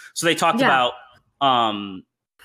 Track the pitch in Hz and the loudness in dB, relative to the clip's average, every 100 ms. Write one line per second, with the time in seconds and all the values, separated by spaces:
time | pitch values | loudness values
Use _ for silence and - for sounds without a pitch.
0 | - - 165 160 170 226 254 131 123 - | -16 -4 -2 0 0 2 2 2 0 -4
1 | - _ _ - 139 123 117 104 101 92 | -18 _ _ -2 0 2 0 -2 -8 -14
2 | - _ _ _ | -18 _ _ _